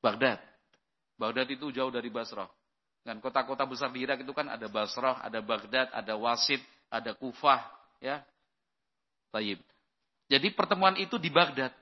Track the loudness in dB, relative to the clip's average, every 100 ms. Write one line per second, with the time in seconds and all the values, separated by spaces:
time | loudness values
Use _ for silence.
0 | 2 4 2 2 -8 _ _ _ _ _
1 | _ _ -2 -2 -4 -4 -6 -4 -2 -2
2 | -6 -8 -8 -10 -12 _ _ _ _ _
3 | -14 -8 -2 -2 -2 -4 -4 -2 -6 -4
4 | -4 -4 -4 -6 -6 -6 -6 -2 -2 0
5 | 0 -2 -4 -8 -4 -4 0 0 0 -4
6 | -4 -2 0 0 0 -2 -4 _ _ -6
7 | -6 -8 -8 2 6 6 2 -16 _ _
8 | -6 -6 -8 _ _ _ _ _ _ _
9 | _ _ _ -4 -4 -6 -10 _ _ _
10 | _ _ _ 4 4 2 2 6 6 4
11 | -2 -2 4 6 6 2 -4 -6